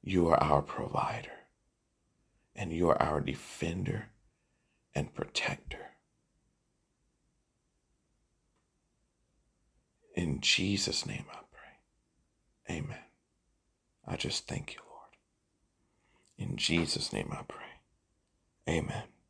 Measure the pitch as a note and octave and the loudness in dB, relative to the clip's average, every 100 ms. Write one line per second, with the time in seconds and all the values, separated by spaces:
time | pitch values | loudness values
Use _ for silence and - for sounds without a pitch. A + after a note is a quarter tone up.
0 | - F#2 E2+ E2 D2+ D2 C#2+ - A#1 - | 4 6 8 8 8 4 4 -6 -2 -2
1 | - - - - - _ _ _ _ _ | -2 -4 -8 -16 -20 _ _ _ _ _
2 | _ _ _ _ _ - F#2 E2 F2 - | _ _ _ _ _ -8 -4 4 6 6
3 | D2+ D2+ - - - - E2 F2 F#2 G#2+ | 6 2 0 -4 -6 -4 -2 -2 -2 -2
4 | - - _ _ _ _ _ _ _ C#2 | -6 -18 _ _ _ _ _ _ _ -4
5 | - - - - - - - - - - | -4 -4 -4 -2 -2 -4 -10 -12 -14 -20
6 | _ _ _ _ _ _ _ _ _ _ | _ _ _ _ _ _ _ _ _ _
7 | _ _ _ _ _ _ _ _ _ _ | _ _ _ _ _ _ _ _ _ _
8 | _ _ _ _ _ _ _ _ _ _ | _ _ _ _ _ _ _ _ _ _
9 | _ _ _ _ _ _ _ _ _ _ | _ _ _ _ _ _ _ _ _ _
10 | _ - E2+ C#2 - - F#2+ G2 - - | _ -2 -2 0 2 2 2 2 0 -2
11 | - - - - - - - - _ _ | -4 -8 -10 -16 -20 -20 -20 -20 _ _
12 | _ _ _ _ _ _ - E2 - - | _ _ _ _ _ _ -6 -6 -6 -10
13 | - _ _ _ _ _ _ _ _ _ | -16 _ _ _ _ _ _ _ _ _
14 | - - - - - - - - - - | -8 -4 -2 -4 -4 -6 -6 -14 -18 -20
15 | - _ _ _ _ _ _ _ _ _ | -20 _ _ _ _ _ _ _ _ _
16 | _ _ - - - - - E2+ D2+ C#2+ | _ _ -20 -8 -6 -2 2 2 2 -2
17 | - G1+ G1+ - - - - - _ _ | -2 -4 -4 -6 -8 -14 -16 -18 _ _
18 | _ _ _ _ _ _ - E2 - - | _ _ _ _ _ _ 0 0 0 -6
19 | - _ | -10 _